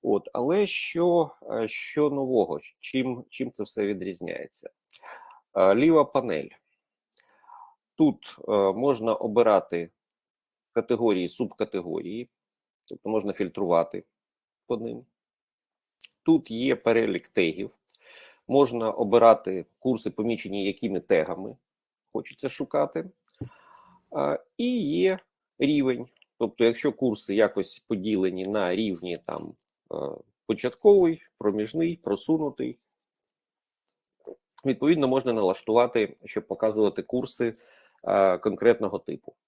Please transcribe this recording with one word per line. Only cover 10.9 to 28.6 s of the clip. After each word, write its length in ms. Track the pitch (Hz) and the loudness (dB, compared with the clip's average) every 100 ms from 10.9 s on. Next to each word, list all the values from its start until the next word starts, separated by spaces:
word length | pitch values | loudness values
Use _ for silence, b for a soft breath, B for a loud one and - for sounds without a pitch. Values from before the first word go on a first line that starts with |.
| 117 117 92 87 | 0 2 0 -2
субкатегорії, 1000 | - - - 104 98 87 80 - 110 123 _ _ _ _ _ - | -6 -8 -6 -6 -6 -6 -8 -8 -12 -14 _ _ _ _ _ -20
тобто 200 | - - | -14 -4
можна 240 | 110 101 | -4 -4
фільтрувати 720 | - 95 - 95 85 - 95 - _ _ _ _ _ _ | -4 -6 -4 0 0 0 -8 -16 _ _ _ _ _ _
по 100 | 117 | -6
ним. 280 | 117 117 _ _ _ _ _ _ _ _ _ _ - - | -6 -12 _ _ _ _ _ _ _ _ _ _ -20 -6
Тут 280 | - 160 - | 2 2 2
є 260 | 113 131 123 | -4 0 0
перелік 520 | 113 113 113 90 - | 2 2 2 -4 -2
тегів. 420 | - 85 80 107 _ - B B B B B - | 0 0 -2 -10 _ -20 B B B B B 0
Можна 420 | 135 139 120 110 | 2 4 0 -4
обирати 760 | - 110 117 117 110 - 95 - _ | -2 2 6 8 6 2 -6 -8 _
курси, 320 | 131 113 - | -4 -2 -4
помічені 540 | - 110 110 95 101 | -4 -4 -4 -6 -4
якими 360 | 98 95 113 95 | -4 -4 -4 -4
тегами 560 | - 85 78 85 104 123 _ _ _ _ _ | 2 2 2 -6 -10 -16 _ _ _ _ _
хочеться 360 | - - - 135 | -10 -10 -10 -10
шукати. 600 | - 139 147 147 165 185 _ _ B B B B B B B - | -8 -4 -2 -2 -6 -10 _ _ B B B B B B B -12
А, 260 | 147 143 147 _ - | -4 -2 -4 _ -6
і 240 | 240 247 | -2 -2
є 380 | 151 165 185 190 _ _ _ _ | -2 0 0 0 _ _ _ _
рівень. 480 | 143 147 131 120 123 _ _ _ | 0 2 0 -2 -8 _ _ _
Тобто, 260 | 113 - | -6 2
якщо 280 | 117 117 147 | 2 2 -4
курси 420 | - 127 104 - | 0 -2 -2 -2
якось 440 | 101 104 - 92 - | 2 2 2 -6 -10
поділені 680 | _ 107 101 104 92 92 95 | _ -4 -2 0 0 -2 -4
на 280 | 104 | -2